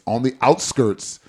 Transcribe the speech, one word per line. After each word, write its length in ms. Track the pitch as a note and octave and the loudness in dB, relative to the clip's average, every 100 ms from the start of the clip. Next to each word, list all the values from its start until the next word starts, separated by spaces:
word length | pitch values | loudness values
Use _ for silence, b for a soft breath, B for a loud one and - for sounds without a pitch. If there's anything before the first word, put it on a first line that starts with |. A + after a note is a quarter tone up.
| - | -4
on 160 | A2+ | -2
the 100 | B2+ B2+ | -2 2
outskirts 800 | B2+ C#3 - - A2+ G2 - - | 2 2 0 0 0 0 -8 -16